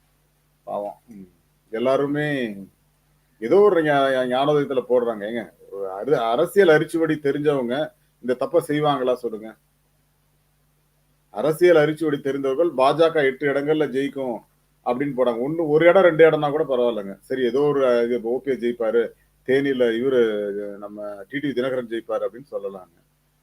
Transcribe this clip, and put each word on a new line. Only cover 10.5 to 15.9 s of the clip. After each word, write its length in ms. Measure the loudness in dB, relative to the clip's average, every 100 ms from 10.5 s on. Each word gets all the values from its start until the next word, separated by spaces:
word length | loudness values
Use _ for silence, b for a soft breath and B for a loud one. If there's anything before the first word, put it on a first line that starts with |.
| _ _ _ _ _ _ _ _
அரசியல் 480 | -4 -2 4 6 6
அரிச்சுவடி 380 | 4 0 -4 -4
தெரிந்தவர்கள் 500 | -4 -4 -2 0 0
பாஜக 500 | 2 2 4 2 2
எட்டு 200 | 0 0 -2
இடங்கள்ல 400 | -2 0 0 -2
ஜெயிக்கும் 500 | -2 -4 -6 -8 -10 -14 _ _ _ -6
அப்படின்னு 280 | -4 -4 -2
போடாங்க. 240 | 0 -2
ஒண்ணு, 280 | -4 -4 0
ஒரு 160 | 4
இடம், 200 | 6